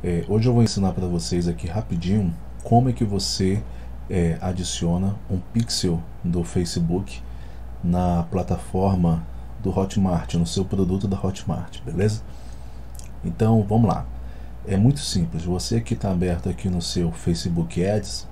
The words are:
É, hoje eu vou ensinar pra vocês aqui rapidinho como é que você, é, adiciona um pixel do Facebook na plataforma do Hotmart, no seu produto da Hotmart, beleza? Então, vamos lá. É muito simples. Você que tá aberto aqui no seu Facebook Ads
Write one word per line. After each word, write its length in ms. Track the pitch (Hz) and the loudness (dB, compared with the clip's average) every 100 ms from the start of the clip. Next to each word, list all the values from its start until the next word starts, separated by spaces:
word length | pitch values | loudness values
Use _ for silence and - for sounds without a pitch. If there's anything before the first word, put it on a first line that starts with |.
É, 220 | 87 85 85 | 0 -2 2
hoje 180 | 107 120 | 4 6
eu 60 | |
vou 100 | 120 | 6
ensinar 300 | 113 - 95 | 6 4 2
pra 120 | 87 90 | 2 0
vocês 440 | 87 82 90 87 | -2 0 0 0
aqui 180 | 82 82 | -2 -4
rapidinho 680 | 92 - 87 87 107 92 - - - | -4 -2 -2 2 2 2 -2 -10 -10
como 240 | - 117 127 | 4 6 6
é 60 | |
que 100 | 120 | 2
você, 580 | 110 98 - - 95 104 - - - - - | 0 0 -2 2 2 2 -2 -12 -12 -12 -4
é, 280 | 95 85 80 | 2 2 2
adiciona 760 | 92 90 85 - 85 87 95 101 - | -2 -2 -4 -2 0 2 0 -2 -4
um 80 | 92 | -4
pixel 640 | - 113 117 - 92 82 - - | 0 -2 0 0 0 0 -2 -4
do 180 | 87 87 | 0 0
Facebook 800 | 85 95 90 - 87 175 - - - - - - - - | 0 0 0 0 2 0 -2 -10 -12 -12 -12 -12 -12 -4
na 400 | 170 180 180 170 - | 0 2 4 2 0
plataforma 960 | 90 87 90 - 92 95 95 85 82 - - - - | -2 -2 -4 -2 0 2 4 4 2 -2 -10 -12 -6
do 160 | 95 92 | -2 0
Hotmart, 580 | 95 - 95 87 - 85 | 0 2 2 2 0 0
no 120 | 85 | 0
seu 160 | - | 0
produto 460 | 95 98 90 95 101 | 0 2 2 2 0
da 100 | 98 | 0
Hotmart, 600 | 95 98 - 82 - - | -2 -2 -4 -4 -6 -10
beleza? 400 | 120 82 104 107 - - - - - - - - - - | -6 0 2 0 -8 -12 -12 -12 -12 -12 -12 -12 -12 -6
Então, 400 | 87 85 110 113 | -6 2 4 4
vamos 260 | 98 107 110 | 4 4 4
lá. 160 | 82 - - - - - - - | 2 -4 -8 -10 -12 -12 -12 -2
É 120 | 95 | 4
muito 240 | 117 143 | 4 4
simples. 420 | - 95 82 82 | 0 0 0 -2
Você 380 | 85 87 - 113 | -2 -2 0 -2
que 120 | - | 0
tá 160 | 117 101 | -2 0
aberto 380 | 90 90 87 95 | 2 2 0 -2
aqui 220 | 87 98 | -2 -2
no 120 | 90 | -2
seu 300 | - 92 85 | -2 0 0
Facebook 720 | - - 85 92 85 82 - 95 | 0 -2 0 0 0 0 0 2
Ads 400 | 107 - - - | 0 -2 -8 -10